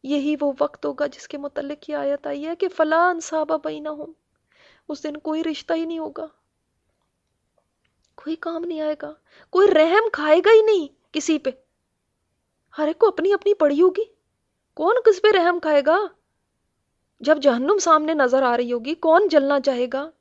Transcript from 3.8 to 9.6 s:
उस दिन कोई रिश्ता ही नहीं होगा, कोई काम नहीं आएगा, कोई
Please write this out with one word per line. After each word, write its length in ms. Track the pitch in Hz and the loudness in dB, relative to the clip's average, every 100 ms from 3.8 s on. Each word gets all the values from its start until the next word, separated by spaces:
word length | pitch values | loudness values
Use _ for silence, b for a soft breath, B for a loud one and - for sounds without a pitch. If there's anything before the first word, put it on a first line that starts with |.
| 302 302 302 320 _ _ _ b b b b | -12 -12 -14 -18 _ _ _ b b b b
उस 140 | 294 | -10
दिन 120 | 302 294 | -10 -10
कोई 240 | 311 311 | -6 -4
रिश्ता 300 | 320 302 - | -4 -8 -6
ही 120 | 330 330 | -6 -4
नहीं 140 | 330 | -8
होगा, 300 | 311 - 320 _ _ _ _ _ _ _ _ _ _ _ _ _ _ _ _ _ _ - | -10 -12 -16 _ _ _ _ _ _ _ _ _ _ _ _ _ _ _ _ _ _ -18
कोई 180 | 294 320 | -12 -10
काम 260 | 339 330 | -8 -10
नहीं 180 | 339 320 | -10 -6
आएगा, 340 | 302 302 294 311 b b b | -6 -6 -10 -18 b b b
कोई 140 | 349 | 2